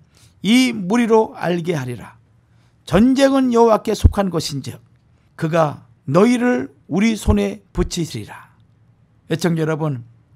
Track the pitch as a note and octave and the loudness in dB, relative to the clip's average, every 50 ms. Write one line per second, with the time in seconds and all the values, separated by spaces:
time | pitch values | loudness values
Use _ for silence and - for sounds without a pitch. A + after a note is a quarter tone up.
0 | _ _ _ _ _ _ _ _ - F3+ A3+ B3+ C4 B3 A3+ A3 F#3 F3 G#3 A#3+ | _ _ _ _ _ _ _ _ -2 2 4 4 4 2 0 -4 -4 -2 0 0
1 | A#3+ G#3 A3+ A3 A3 - - - - E3+ F3+ F3 E3 F3 F3 D3 B2+ B2 B2 G2+ | 2 4 4 2 2 0 -4 -8 -6 -4 -4 -4 -4 -4 -4 -4 -6 -8 -10 -12
2 | E2 - - _ _ _ _ _ _ _ _ _ _ _ _ _ _ - - F3+ | -14 -18 -20 _ _ _ _ _ _ _ _ _ _ _ _ _ _ -2 2 4
3 | A3+ B3+ C4 B3 C#4 C4+ C4+ C4+ C4 B3+ A#3 A#3 A#3 A#3 G#3+ G#3 - - G#3 - | 4 4 4 4 4 4 4 2 2 2 4 4 4 4 4 2 0 -2 -4 2
4 | - - - - G3 F#3+ E3+ E3 D3 - C#3+ C3+ C3 B2 G#2+ - _ _ _ _ | 2 2 2 2 -4 -2 -2 -4 -6 -6 -8 -10 -10 -10 -14 -16 _ _ _ _
5 | _ _ _ _ _ _ _ - - D#3+ D#3+ E3+ D#3+ D3 C#3 - - _ _ _ | _ _ _ _ _ _ _ -8 -6 -2 0 0 0 0 -2 -8 -16 _ _ _
6 | - - C#3 E3+ G3+ A#3+ B3 A#3+ A#3+ B3 B3 B3 C4 C#4 _ _ _ - C3+ F#3+ | -6 0 2 4 4 4 4 2 2 0 0 0 -4 -8 _ _ _ -6 -2 0
7 | G3+ A3+ A3 G3+ - - G#3 G#3 G3+ G3+ G3+ G#3+ _ _ - - C#3 C#3+ - F3 | 0 0 0 -2 0 0 0 0 0 -4 -6 -10 _ _ -6 -6 -6 -4 -4 -6
8 | E3 D3+ - A#2 G#2 - - - - _ _ _ _ _ _ _ _ _ _ _ | -6 -6 -8 -12 -12 -14 -16 -20 -20 _ _ _ _ _ _ _ _ _ _ _
9 | _ _ _ _ _ - E3 D#3+ - F3+ E3+ D#3+ D#3 D3+ D#3+ D3 D#3+ D#3 C#3 A#2+ | _ _ _ _ _ -8 -8 -4 -2 -2 -2 0 -2 -2 -4 -4 -4 -4 -6 -6
10 | A#2 - _ _ _ _ _ | -10 -16 _ _ _ _ _